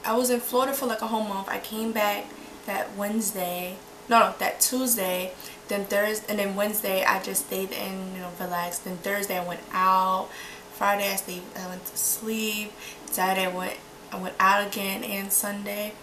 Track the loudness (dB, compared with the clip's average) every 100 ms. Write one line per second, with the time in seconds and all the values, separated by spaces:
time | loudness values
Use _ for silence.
0 | 2 2 4 2 2 2 2 2 0 -2
1 | 0 0 0 -2 -2 -4 -4 -4 0 2
2 | 2 2 -4 -14 -16 -12 -6 -4 -4 -2
3 | 0 0 0 -2 -2 -2 -6 -8 -14 -16
4 | 6 8 8 4 0 2 2 4 2 2
5 | 2 0 -2 -8 -14 -14 -4 -2 2 4
6 | 4 0 -2 0 0 2 0 0 2 4
7 | 4 4 2 -2 -2 -4 -4 -4 -6 -6
8 | -8 -8 -10 -6 -4 -2 -2 -4 -6 -6
9 | -2 -2 0 -2 -2 -6 -4 4 6 6
10 | 6 2 0 -8 -12 -14 -14 0 2 4
11 | 2 0 -4 -10 -10 -10 -10 -10 -8 -2
12 | 0 0 0 0 0 -2 -6 -10 -14 -14
13 | -6 0 2 4 2 0 -4 -6 -12 -18
14 | -12 -8 -6 4 6 6 2 -2 -2 -2
15 | -2 -4 0 0 0 -4 -4 -4 -6 -8